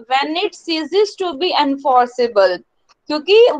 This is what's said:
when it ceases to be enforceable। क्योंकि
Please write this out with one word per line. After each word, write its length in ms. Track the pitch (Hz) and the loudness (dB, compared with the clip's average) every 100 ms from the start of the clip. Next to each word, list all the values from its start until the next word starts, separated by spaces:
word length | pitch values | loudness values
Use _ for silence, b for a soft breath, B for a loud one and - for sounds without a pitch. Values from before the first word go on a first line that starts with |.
| 226 | -4
when 300 | 262 285 330 | -4 -2 -4
it 180 | 403 | -6
ceases 600 | - - 320 302 381 403 - | -8 -6 -6 -2 -2 -2 -2
to 140 | 359 | -8
be 180 | 269 359 285 | -4 -2 0
enforceable। 960 | 285 277 285 247 247 254 240 208 185 180 _ _ _ _ - | -2 -2 0 2 2 -2 -2 2 0 0 _ _ _ _ -8
क्योंकि 260 | 302 302 427 480 302 | -8 2 4 4 2